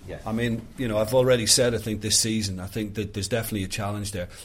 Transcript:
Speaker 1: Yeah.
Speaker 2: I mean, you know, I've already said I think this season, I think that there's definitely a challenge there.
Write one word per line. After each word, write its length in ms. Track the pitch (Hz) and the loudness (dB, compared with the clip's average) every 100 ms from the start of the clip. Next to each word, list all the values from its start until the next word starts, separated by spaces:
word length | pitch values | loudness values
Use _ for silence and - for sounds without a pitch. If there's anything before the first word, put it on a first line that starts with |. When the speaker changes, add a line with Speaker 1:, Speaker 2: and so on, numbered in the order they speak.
| 92 | -10
Speaker 1:
Yeah. 120 | 82 107 | -10 -4
Speaker 2:
I 40 | |
mean, 300 | 113 120 113 - - | -2 0 -2 -6 -4
you 100 | 123 | 0
know, 120 | 107 | 0
I've 160 | 110 127 | 4 6
already 320 | 127 127 107 | 6 6 6
said 260 | - 120 | 4 4
I 60 | 110 | 2
think 220 | 107 107 | -2 -4
this 180 | 107 - | 0 2
season, 400 | 113 110 98 92 | 2 0 -2 -4
I 80 | 90 | -6
think 260 | 117 107 98 | -6 -4 -4
that 200 | 101 107 | -6 -4
there's 140 | 95 | -2
definitely 340 | 117 113 107 | -2 -2 -4
a 40 | 92 | -4
challenge 420 | - 101 104 98 | -4 -4 -4 -6
there. 160 | 95 87 - | -6 -8 -10